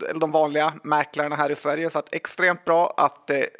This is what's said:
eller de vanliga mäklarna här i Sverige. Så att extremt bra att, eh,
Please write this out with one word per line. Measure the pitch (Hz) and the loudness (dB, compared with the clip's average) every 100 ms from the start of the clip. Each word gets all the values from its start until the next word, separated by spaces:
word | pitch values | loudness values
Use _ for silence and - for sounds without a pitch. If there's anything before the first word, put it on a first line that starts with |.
| - | -8
eller | 160 | -2
de | 156 | 0
vanliga | 156 151 147 156 156 | 2 2 2 -2 -2
mäklarna | 151 151 143 - 147 147 | -2 0 0 -2 -4 0
här | 147 | -2
i | 143 | 0
Sverige. | 147 151 165 | -2 -2 -2
Så | 156 | -4
att | - | -4
extremt | 165 - - 180 175 | -8 -8 0 0 0
bra | - 165 170 - | 2 2 2 2
att, | 143 - - | 0 0 -4
eh, | 139 131 - | -2 -2 -6